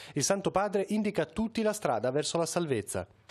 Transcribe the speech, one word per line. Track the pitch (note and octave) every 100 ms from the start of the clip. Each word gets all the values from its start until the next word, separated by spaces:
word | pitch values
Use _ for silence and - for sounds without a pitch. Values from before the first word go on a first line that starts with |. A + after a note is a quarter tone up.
| -
Il | D3
Santo | C3 G3 F3+
Padre | F#3 G3+ G3 -
indica | G#3+ G#3 F#3+
a | D3+
tutti | - A3 -
la | G#3
strada | G#3 D#3+ A2+ B2+
verso | C#3 D3+ E3+
la | E3
salvezza. | F3 D#3+ A2+ - G2 F2 _ -